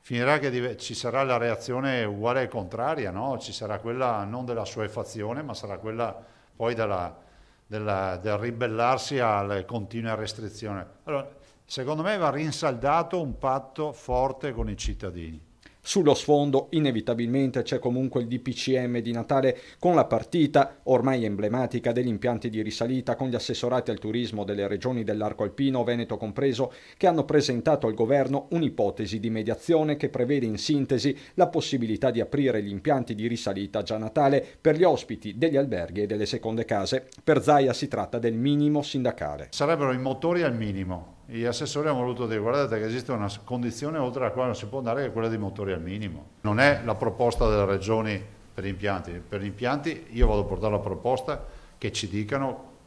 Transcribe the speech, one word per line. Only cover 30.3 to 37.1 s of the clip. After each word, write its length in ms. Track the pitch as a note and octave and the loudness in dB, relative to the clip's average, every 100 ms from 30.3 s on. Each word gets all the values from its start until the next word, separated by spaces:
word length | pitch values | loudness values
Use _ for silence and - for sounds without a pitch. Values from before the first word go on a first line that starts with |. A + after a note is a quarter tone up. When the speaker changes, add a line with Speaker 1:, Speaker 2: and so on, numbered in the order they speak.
| C#3+ A#2 | 2 0
Speaker 2:
in 100 | G#2 | -2
sintesi 580 | - D3 C3 B2+ C3 - - | 2 2 2 2 2 -2 -6
la 140 | - F3 | 2 4
possibilità 600 | E3+ C3 C3+ A2+ G#2 C3+ | 4 0 0 0 2 2
di 120 | A#2 | 2
aprire 400 | G#2 C#3 C3+ A2 | 0 2 2 2
gli 80 | G2+ | -2
impianti 440 | G2 D3 C#3 A#2 | -4 0 0 0
di 120 | G#2+ A2+ | -4 -2
risalita 560 | A#2 - G2 G2+ A2 | -2 -4 -4 -4 -4
già 140 | G#2 A2 | -2 -4
a 20 | |
Natale 440 | A2 D#3 C#3+ C#3 - - | -2 2 4 4 0 0
per 180 | D#3+ D#3 | 2 6
gli 80 | |
ospiti 520 | F3+ - - A2 G#2+ G2+ | 6 4 0 -8 -6 0
degli 220 | D#3+ C#3 | 2 4
alberghi 420 | C#3 G2 E2+ F#2 | 2 -2 -4 -2
e 60 | G#2 | 0
delle 180 | G#2 | 0
seconde 400 | G#2 A2 A2+ A2+ | -2 -2 -2 -2
case. 460 | A2+ G#2+ F#2+ C3 - | 0 0 0 -2 -4